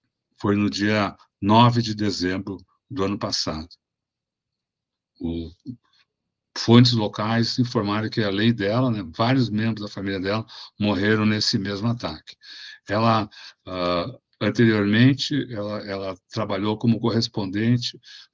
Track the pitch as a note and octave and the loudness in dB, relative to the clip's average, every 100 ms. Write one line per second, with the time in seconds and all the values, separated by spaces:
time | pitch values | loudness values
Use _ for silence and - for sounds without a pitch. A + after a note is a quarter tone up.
0 | _ _ _ _ G#2 G2+ G#2 - G#2 G#2+ | _ _ _ _ -2 0 0 0 0 0
1 | G2 - _ _ G2 A2 A#2+ A#2+ A2 G#2 | -2 -6 _ _ 2 6 6 4 -2 -2
2 | G#2 E2+ F2+ F#2+ G2 F#2 - _ - G2 | -4 -2 -2 -4 -6 -12 -14 _ -12 -4
3 | G2 G2+ G#2 - - D#2 D#2+ - _ _ | -4 -2 -4 -4 -4 -6 -10 -18 _ _
4 | _ _ _ _ _ _ _ _ _ _ | _ _ _ _ _ _ _ _ _ _
5 | _ - E2+ E2+ E2 E2 - A#2+ _ _ | _ -10 -6 -6 -8 -14 -16 -16 _ _
6 | _ _ _ _ _ - - A#2 B2 A#2 | _ _ _ _ _ -4 6 8 8 4
7 | G#2 - G#2+ A#2 A#2 - B2 A#2 G#2 G#2 | -2 -4 -2 0 0 -2 -2 -2 -2 -2
8 | A2 - G#2 G2 A2+ A2+ G2 A2+ C3 G#2 | -4 -2 -2 0 0 2 0 0 0 -2
9 | E2 E2+ A2+ C3 A2+ G#2 A2 G#2 G#2 - | -6 -2 2 2 2 0 -2 -2 -8 -8
10 | G2 F#2+ F#2+ A2 A#2 - - - G#2 G2 | -6 -4 -2 -4 -4 -14 -16 -4 0 2
11 | G#2 A2 G#2+ G#2+ - A#2 G2 G2+ A2+ A#2+ | 2 2 2 0 0 -2 -4 -4 -2 -2
12 | - - - - - - - - - G2+ | -6 -10 -16 -20 -20 -20 -20 -18 -6 0
13 | A#2 A2 G#2 - - - - F#2 F2 F2 | 2 2 0 -10 -20 -20 -10 -4 -2 -2
14 | F2 - _ - G#2+ G#2+ A2+ G#2+ G2+ A2 | -2 -8 _ -6 -2 4 4 4 2 6
15 | B2+ C3 - C#3+ B2+ G#2+ G#2 G#2 G#2 G2 | 6 4 0 -4 -4 -6 -6 -8 -8 -8
16 | G2 F#2 _ - G#2 G2 G#2+ G#2+ A#2 A2 | -8 -10 _ -6 -4 -2 -2 0 2 2
17 | A#2+ G#2+ A2+ - G2 G2+ A2+ B2 B2 - | 2 0 -2 -4 -4 -2 2 2 -2 -10
18 | - - - | -18 -20 -20